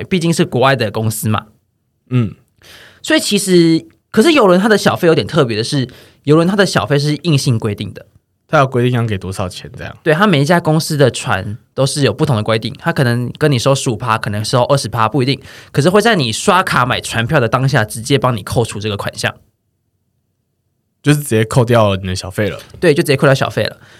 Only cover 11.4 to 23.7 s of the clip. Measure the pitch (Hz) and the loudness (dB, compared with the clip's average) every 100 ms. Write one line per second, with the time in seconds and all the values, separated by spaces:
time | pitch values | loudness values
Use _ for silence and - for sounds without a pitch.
11.4 | 101 110 _ - 131 147 123 - 147 120 | -6 -12 _ -4 -2 0 -2 0 0 0
12.4 | 110 110 113 - 170 165 123 120 120 - | 0 -2 -4 -8 -6 0 0 0 -4 -2
13.4 | 151 123 135 135 135 107 120 110 110 104 | 0 2 0 0 -2 -4 -2 -2 -2 -6
14.4 | 107 123 123 139 107 120 110 143 123 131 | -2 0 2 0 0 -2 0 0 -2 -4
15.4 | - - - - 160 202 226 196 117 110 | -8 -20 -6 0 2 4 2 2 0 -2
16.4 | - 180 185 151 123 104 - 117 113 151 | 0 2 2 0 0 -2 -4 -4 0 0
17.4 | 113 135 160 131 107 113 107 139 127 113 | 2 0 2 0 -2 -4 -2 0 0 -2
18.4 | - 127 113 107 107 101 - - - - | -4 -2 -2 -4 -6 -6 -8 -6 -6 -6
19.4 | _ _ _ _ _ _ _ _ _ _ | _ _ _ _ _ _ _ _ _ _
20.4 | _ _ _ _ _ _ 143 147 - 110 | _ _ _ _ _ _ 0 0 2 0
21.4 | 110 131 113 113 104 95 92 90 92 101 | 2 2 4 4 2 0 -4 -6 -8 -4
22.4 | 101 - - - 175 143 - 131 143 135 | -4 -6 -14 -2 0 2 0 2 2 2
23.4 | - - - | 0 -2 -6